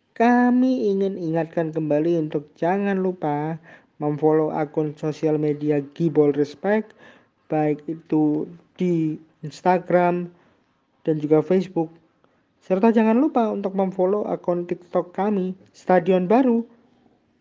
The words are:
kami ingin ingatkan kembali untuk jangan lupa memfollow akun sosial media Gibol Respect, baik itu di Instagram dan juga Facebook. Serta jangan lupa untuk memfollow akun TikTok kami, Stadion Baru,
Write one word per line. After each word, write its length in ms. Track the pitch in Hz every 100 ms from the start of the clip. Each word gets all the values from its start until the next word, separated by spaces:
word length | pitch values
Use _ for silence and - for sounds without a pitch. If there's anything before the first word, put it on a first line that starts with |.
| _ -
kami 760 | 233 247 247 247 254 254 214
ingin 240 | 196 196 190
ingatkan 560 | 165 165 160 - 160
kembali 560 | 160 151 147 165 170 156
untuk 240 | 156 147 _
jangan 420 | 170 196 202 190
lupa 560 | 185 180 151 147 156 160 - - _ _
memfollow 500 | 151 147 156 156 156
akun 400 | 160 151 165 156 147
sosial 420 | 156 143 160 151
media 400 | 151 147 151 147 139 -
Gibol 360 | 170 147 147
Respect, 600 | 139 143 - 196 214 214 - - - _ _ _
baik 360 | 156 151 147 151
itu 560 | 165 - 156 151 151 175 170 _ _
di 360 | 180 165 156 151 - _
Instagram 880 | 151 - 180 180 180 175 175 180 175 - _ _ _ _ _ _
dan 160 | - 156
juga 240 | 143 156
Facebook. 480 | 156 185 175 165 160 - _ _ _ _ _ _
Serta 260 | - 185 226
jangan 300 | 220 220 226
lupa 320 | 302 254 220
untuk 240 | 202 196 190
memfollow 480 | 190 185 185 208 190
akun 380 | 175 - 175
TikTok 480 | 175 170 - 180 170
kami, 420 | - 202 196 185 185 _
Stadion 560 | _ - 185 170 185 180
Baru, 380 | 226 262 233 226 _ _ _ _ _ _ _